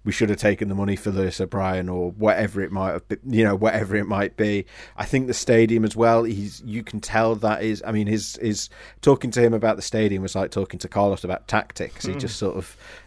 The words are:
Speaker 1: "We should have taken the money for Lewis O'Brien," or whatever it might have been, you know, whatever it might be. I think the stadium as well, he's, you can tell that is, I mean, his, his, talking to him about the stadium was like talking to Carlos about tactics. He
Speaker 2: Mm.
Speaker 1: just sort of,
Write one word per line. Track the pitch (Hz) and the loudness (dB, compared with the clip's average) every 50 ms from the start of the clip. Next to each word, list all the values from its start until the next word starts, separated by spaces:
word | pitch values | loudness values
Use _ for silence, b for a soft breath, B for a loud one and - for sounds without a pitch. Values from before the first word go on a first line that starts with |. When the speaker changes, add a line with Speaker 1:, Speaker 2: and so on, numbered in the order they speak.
| - | -6
Speaker 1:
"We | 110 98 | -4 0
should | - - 208 | 2 2 2
have | 208 - | 2 2
taken | - 104 101 - 110 101 | 2 2 2 2 -2 -4
the | 98 | -2
money | 98 101 98 98 | -2 0 0 -2
for | 92 - 107 | -2 -2 -4
Lewis | 95 95 95 92 - - | -2 0 -2 -2 -2 -4
O'Brien," | 95 90 - 101 95 95 92 92 92 90 | -6 -4 -4 -2 -2 -2 -2 -2 -4 -4
or | 90 90 87 87 92 | -2 -2 -4 -4 -4
whatever | 101 107 107 107 - 110 95 95 98 | 0 2 4 4 4 2 -2 -2 -4
it | 95 - | -4 -4
might | 95 98 95 95 82 | -2 -2 -2 -2 -4
have | 87 - - | -4 -6 -6
been, | 104 - - | -8 -8 -4
you | 131 123 107 113 | -2 2 4 4
know, | 104 101 | 4 4
whatever | 95 110 110 - 107 107 95 107 | 2 2 2 2 0 -2 -2 -2
it | 104 101 | -2 -2
might | 92 107 98 101 98 - | -2 -2 -2 -2 -2 -2
be. | - 107 104 104 101 92 B B B B B B B | -2 -2 0 0 -2 -4 B B B B B B B
I | 104 | -6
think | - - 135 131 127 | -2 0 0 0 0
the | 117 | -4
stadium | - - - 123 117 113 110 113 113 110 | -2 2 4 6 6 6 6 6 4 2
as | 107 - | 2 2
well, | 107 117 117 117 113 117 | 2 4 4 4 4 2
he's, | 113 113 98 101 101 - - - | 0 -2 -4 -6 -8 -10 -12 -12
you | 120 104 117 110 | -8 -8 -8 -8
can | - - 107 | -8 -10 -10
tell | - - - 113 113 113 113 | -8 -2 0 2 2 2 0
that | 104 110 107 107 - 98 | 0 0 -2 -2 0 -2
is, | 110 107 101 - | -4 -4 -4 -4
I | - 113 | -4 -2
mean, | 107 107 101 | -2 0 0
his, | 107 107 107 - - - - | 0 -2 -2 -6 -10 -6 -4
his, | 113 107 101 - - B B B B B B | -2 -2 -4 -6 -12 B B B B B B
talking | - 143 139 127 - 123 | 4 4 4 4 2 -2
to | 110 127 120 | 2 4 4
him | 117 113 | 6 6
about | 110 110 113 107 | 4 2 2 2
the | - - | 0 -2
stadium | - - 113 107 104 101 92 92 | -4 0 2 2 2 2 0 -4
was | 95 - | -4 -2
like | 98 95 - | -2 -4 -2
talking | - 104 98 - - 95 | -2 -4 -4 -4 -6 -12
to | - 92 | -10 -4
Carlos | - 101 101 101 98 - - | 0 2 2 2 2 0 -2
about | 90 90 - - - | -4 -4 -6 -4 -2
tactics. | - - - - - - 82 - - - - | -2 -2 -2 -2 -8 -10 -10 -10 -10 -10 -8
He | - 185 | -8 -6
Speaker 2:
Mm. | 143 | -6
Speaker 1:
just | 127 - 110 | -6 -6 -6
sort | - 107 95 - | -4 -4 -4 -4
of, | 95 95 - - - B B B B B | -4 -8 -10 -14 -20 B B B B B